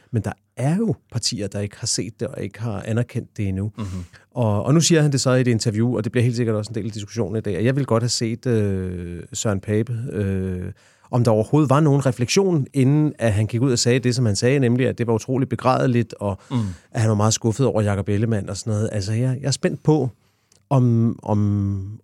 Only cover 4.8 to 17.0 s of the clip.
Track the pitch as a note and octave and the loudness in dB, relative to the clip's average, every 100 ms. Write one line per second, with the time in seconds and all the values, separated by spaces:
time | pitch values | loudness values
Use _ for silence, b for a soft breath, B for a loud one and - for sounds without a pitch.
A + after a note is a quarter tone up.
4.8 | - E3 D3 C3+ C3 B2+ B2+ A2 A#2+ G#2 | 4 4 4 2 2 2 2 2 0 0
5.8 | A#2+ A2 G#2+ B2 A#2+ A#2 A2+ G#2+ G#2 A2+ | 0 0 -2 0 0 2 0 -2 -4 -6
6.8 | G#2 G#2 G2+ A2+ F#2 A2 G#2 F2 A2+ C3+ | -8 -8 -8 -4 -4 -4 -4 0 0 0
7.8 | C3 A2+ A#2 - A2+ A#2 C3 A2+ G2+ F#2+ | 2 0 0 -2 -2 -4 0 0 0 -2
8.8 | F#2 F2+ F2 E2+ - - A2+ G2 - G#2+ | -4 -6 -8 -10 -12 -6 -2 -2 0 -2
9.8 | A2+ A#2 B2 G2 G2 F#2+ F#2+ F2+ F#2 b | -2 -6 -6 -2 -2 -2 -2 -6 -8 b
10.8 | b b b B2 A#2+ G#2+ G#2+ D3 D3 C#3 | b b b 0 4 2 2 2 4 4
11.8 | D#3 C#3 C3+ A#2+ A#2+ G3 G3 E3 B2 C#3 | 4 4 2 0 0 2 2 0 0 2
12.8 | B2+ D3+ D3+ - A2+ G2+ G#2+ A#2 C3+ A#2+ | 2 4 2 0 0 2 0 0 2 2
13.8 | A#2+ B2+ A#2+ A#2+ A#2+ F#2+ B2 C#3+ B2 B2 | 2 2 2 2 0 2 2 2 2 2
14.8 | B2 G2+ A#2 A2 - B2+ C3+ A#2 B2+ B2+ | 0 0 0 -2 0 -2 -2 0 0 2
15.8 | C#3 A#2+ A2+ - G2+ F#2+ B B2+ G#2 E2+ | 2 2 0 -4 -6 -6 B -4 -4 -8
16.8 | B B2 | B 0